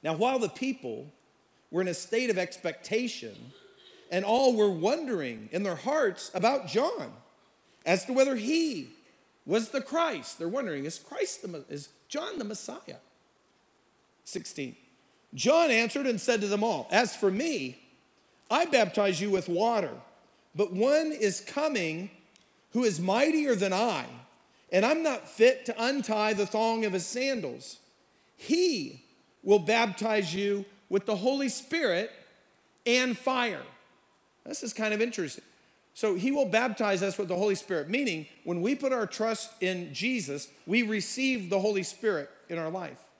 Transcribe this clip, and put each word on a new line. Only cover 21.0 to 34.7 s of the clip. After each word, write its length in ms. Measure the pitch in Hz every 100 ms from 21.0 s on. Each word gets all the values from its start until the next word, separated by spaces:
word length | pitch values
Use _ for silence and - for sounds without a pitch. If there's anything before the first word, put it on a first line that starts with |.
| 311
is 300 | 294 214 -
coming 680 | - - 311 254 165 160 196 - _ _ _ _ _
who 120 | 233
is 160 | 247 160
mightier 540 | 185 214 294 311 294
than 200 | 220 190
I, 340 | 185 233 165 120 120 - _ _ _ _
and 160 | 180 220
I'm 160 | 311
not 260 | 320 247 -
fit 380 | - 233 262 -
to 160 | 220
untie 500 | 233 277 226 214 214
the 140 | 208 196
thong 360 | 214 226 226
of 100 | 214
his 120 | 185 170
sandals. 720 | 247 269 254 151 - - - _ _ _ _ _ _
He 680 | - 330 359 247 139 - _ _ _ _
will 160 | 190 202
baptize 760 | 165 226 233 180 220 214 180
you 320 | 175 202 202 196 - _
with 160 | 196 196
the 120 | 202
Holy 320 | 226 269 269
Spirit 640 | - - 330 262 175 220 - - _ _ _ _ _ -
and 280 | 247 254 233
fire." 460 | - 254 240 80 - - _ _ _ _ _ _ -
This 180 | -
is 100 | 233